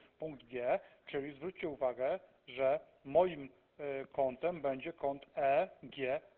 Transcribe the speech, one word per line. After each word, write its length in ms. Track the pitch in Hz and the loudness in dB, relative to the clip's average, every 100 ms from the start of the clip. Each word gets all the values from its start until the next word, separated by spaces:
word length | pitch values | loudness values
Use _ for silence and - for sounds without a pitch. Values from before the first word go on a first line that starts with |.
| - - | -20 -10
punkt 260 | 160 131 | -10 -10
G, 360 | 117 123 123 175 - - - | -10 -4 0 0 -4 -20 -8
czyli 280 | 143 139 | -6 -6
zwróćcie 340 | 139 170 - 170 | -8 -10 -6 -6
uwagę, 520 | 143 131 120 131 190 - _ - | -2 -2 0 -2 -2 -8 _ -10
że 340 | 127 131 151 - _ | 0 2 2 -2 _
moim, 440 | 139 151 185 151 135 _ _ - | 2 6 6 2 -10 _ _ -10
e, 280 | 147 135 135 | -6 -6 -4
kątem 560 | - 131 123 160 175 | 0 0 2 -2 0
będzie 300 | 139 131 160 | -2 -2 -6
kąt 340 | - 139 139 - - | -4 -2 -4 -8 0
E 320 | 139 143 190 - | 4 4 2 -4
G 380 | 131 143 127 143 - | -14 -4 -2 -2 -6